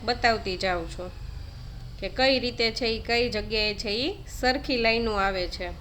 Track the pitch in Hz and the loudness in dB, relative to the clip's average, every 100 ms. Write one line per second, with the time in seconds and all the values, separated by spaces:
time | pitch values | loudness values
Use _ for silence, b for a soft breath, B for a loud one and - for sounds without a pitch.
0 | - 240 240 220 196 185 196 180 165 - | -2 2 2 2 0 0 0 0 -2 -8
1 | 180 - - - - - - - - - | -10 -10 -10 -10 -10 -12 -12 -10 -12 -8
2 | 190 220 262 262 240 240 226 226 233 226 | -6 4 6 6 2 0 0 2 0 0
3 | 220 233 240 214 214 214 214 208 233 208 | 0 2 2 0 0 0 0 0 -2 0
4 | 285 415 - - 254 262 277 254 226 226 | -2 -4 -10 0 2 2 0 2 4 4
5 | 233 208 190 190 180 - 180 180 | 2 2 2 2 -2 -4 -8 -8